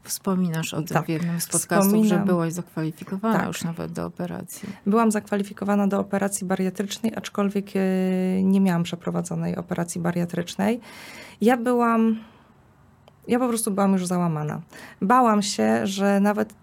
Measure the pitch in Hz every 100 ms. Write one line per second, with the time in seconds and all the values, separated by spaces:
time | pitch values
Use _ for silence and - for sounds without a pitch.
0 | - - - 185 180 160 160 - 156 160
1 | 160 160 170 170 - 170 - 190 196 214
2 | 214 175 190 180 165 175 170 - 160 -
3 | - 190 220 220 - 175 165 165 165 170
4 | 120 - 180 170 175 - 196 196 - 220
5 | 226 208 202 208 202 - 196 202 202 196
6 | 196 196 196 - 180 190 185 185 196 -
7 | 226 208 - - 202 202 196 196 190 185
8 | 185 185 185 185 190 196 190 170 170 170
9 | - 175 175 165 170 175 175 170 170 180
10 | 175 175 175 170 175 - 202 233 - -
11 | - - - - 208 247 233 240 233 226
12 | 226 220 - - _ _ _ _ _ _
13 | - _ - 247 254 233 226 196 196 190
14 | 180 180 175 156 151 156 - - - -
15 | 196 247 240 208 202 - 220 226 214 196
16 | 196 202 202 208 214 -